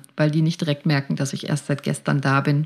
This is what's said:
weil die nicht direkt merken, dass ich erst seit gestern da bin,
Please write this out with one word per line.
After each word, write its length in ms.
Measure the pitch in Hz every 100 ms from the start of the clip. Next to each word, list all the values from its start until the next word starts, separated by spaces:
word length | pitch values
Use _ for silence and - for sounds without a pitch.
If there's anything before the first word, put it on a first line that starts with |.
| - -
weil 160 | 151
die 100 | 156
nicht 200 | 160 -
direkt 240 | 147 143 160
merken, 320 | 143 - 151
dass 160 | 139
ich 160 | - -
erst 160 | 147 -
seit 180 | 139
gestern 380 | 143 143 - 147
da 180 | 135 135
bin, 260 | 143 143